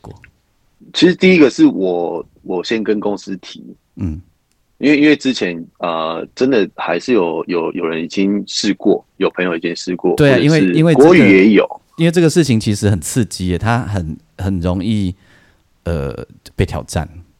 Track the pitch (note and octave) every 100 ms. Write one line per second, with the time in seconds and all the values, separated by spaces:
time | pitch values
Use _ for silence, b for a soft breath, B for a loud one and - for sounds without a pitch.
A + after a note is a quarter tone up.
0 | - - _ _ _ _ _ _ - -
1 | F3+ F3 F#3 F3+ C3 - D3+ F#2 F#2 F2
2 | E2+ E2+ - _ - F#2 - A2+ G#2+ G#2+
3 | G#2 G2 - F#2+ - - - - _ -
4 | F#2 D#2 - _ _ _ _ - C3+ D3
5 | D3+ C#3+ C3 - F#2+ E2+ - _ F2 E2
6 | D#2+ E2 D#2 - C3 B2 F#2 - - E2+
7 | - A2+ E2+ D#2+ D#2 F2 D#2+ E2+ E2 E2
8 | E2 - G2 G2+ G2 - G#2 G2 G#2 F2+
9 | - - F2+ - F2+ E2+ E2+ E2+ - F2+
10 | F#2 F2 C#3+ - D3 D#3+ F#2+ D#3 E3 C#3
11 | D#3 F3+ G2+ F#2+ G#2 G2 - - _ -
12 | E3+ E3+ D#3+ F3 C3+ A2 A2 G2+ G2+ G2
13 | - C3 G#2 - F2+ F2 G#2+ A#2+ F2 G2+
14 | D#2 D2+ _ - F#2+ F#2+ F2+ F#2 G2 G#2+
15 | F#2+ F2+ b b b b b _ E2+ E2
16 | C#2 A#1 - _ - - F2+ E2 - E2+
17 | D2 E2 -